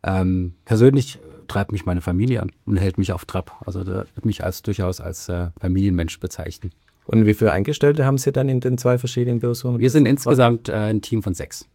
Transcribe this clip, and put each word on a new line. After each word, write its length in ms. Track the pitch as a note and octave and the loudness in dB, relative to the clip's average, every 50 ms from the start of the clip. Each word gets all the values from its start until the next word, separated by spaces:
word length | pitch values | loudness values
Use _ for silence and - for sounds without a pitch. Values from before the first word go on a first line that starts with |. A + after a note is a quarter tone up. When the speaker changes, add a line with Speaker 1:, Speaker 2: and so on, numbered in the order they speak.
| - | -4
Speaker 1:
Ähm, 500 | F#2 F#2+ F#2+ F#2+ F#2 F#2 F#2 F2+ F2 - _ _ | -2 -2 0 0 0 0 0 -2 -6 -8 _ _
persönlich 520 | - A2+ G#2+ A#2+ C3+ C3+ C#3 B2+ - - - - - - - - | 0 4 6 6 6 6 4 0 -2 -8 -18 -20 -20 -20 -20 -16
treibt 240 | - - G2+ G2 - | -6 -4 -4 -4 -2
mich 140 | G#2 F#2+ - | -6 -6 -4
meine 160 | F#2 F2+ F2+ | -2 -4 -2
Familie 400 | - F#2+ F2 F2+ A2 B2+ B2 A2+ | -2 -2 -2 0 0 0 0 -2
an 100 | - G2+ _ _ _ | -4 -6 _ _ _
und 120 | G#2+ G#2 | -2 0
hält 200 | F#2 F#2 F#2+ F2+ | 2 2 0 0
mich 140 | - G2 F2+ F#2 | 0 -2 -2 -4
auf 120 | F2+ - | -6 -8
Trab. 300 | - - F#2+ F2+ - - - - | -6 -6 -6 -6 -6 -16 -16 -12
Also 180 | - F#2 F#2+ F#2+ | -10 -8 -8 -6
da 80 | F#2 | -6
würde 160 | F#2 G2 G2 _ _ - - | -6 -6 -8 _ _ -4 -4
mich 200 | A#2 G2+ - - | -4 -4 -2 -6
als, 200 | F#2+ F#2 - _ | -8 -8 -6 _
durchaus 360 | - G2 - F#2+ F#2 F#2 - | -6 -4 -2 -2 -4 -4 -6
als, 300 | E2 E2 F2 - - - | -8 -12 -12 -10 -8 -6
äh, 200 | F2 F2 F2 F2 - - | -4 -4 -4 -6 -8 -6
Familienmensch 600 | - F2+ F2+ F#2+ G2 G2+ F#2 F2 E2 D#2+ - - | -4 0 0 2 2 2 2 0 -2 -4 -6 -8
bezeichnen. 520 | - F2+ - - D#2+ E2+ - - - F#2 _ _ _ _ _ _ _ | -10 -10 -10 -10 -12 -12 -12 -12 -14 -14 _ _ _ _ _ _ _
Speaker 2:
Und 220 | - - A2+ A2 | 2 4 4 6
wie 80 | G#2 G#2 | 6 4
viele 160 | - A2+ G#2+ | 4 2 2
Angestellte 520 | D2+ F#2 G2+ - D3 - D3 D3 C#3+ - C3+ | 2 0 -2 -2 -2 2 2 2 4 4 2
haben 140 | C3+ C3+ | 2 0
Sie 140 | C3+ C3+ C#3+ | 0 0 0
dann 180 | C3+ C#3+ C3 C3+ | 0 0 0 0
in 100 | C3 B2+ | 0 0
den 200 | A#2+ B2+ B2+ B2 | 0 -2 -2 0
zwei 180 | - B2 B2 | 2 2 2
verschiedenen 420 | B2 B2+ B2 - B2 A#2+ B2 A#2+ A#2 | 2 0 -4 -2 -2 0 0 0 0
Büros? 240 | A#2 A#2+ A#2+ - - | 0 -2 -4 -2 -2
Speaker 1:
Wir 260 | B2 B2 A#2 A#2+ B2+ | -2 0 2 2 4
sind 180 | B2 D#3 C#3+ | 6 6 6
insgesamt, 640 | A2 C#3 C#3 - A#2 C3+ B2+ B2 A#2 A#2+ A2+ - - | 6 4 2 2 2 4 6 6 4 4 2 -2 -4
äh, 40 | - | -2
ein 280 | G#2+ G#2+ G#2+ A2 G#2+ | -2 0 0 0 -2
Team 200 | - - A#2 A2 | -2 -2 -4 -2
von 140 | G2+ G2+ F2 | -2 -4 -6
sechs. 320 | - - - - - - _ | -6 -8 -12 -12 -20 -20 _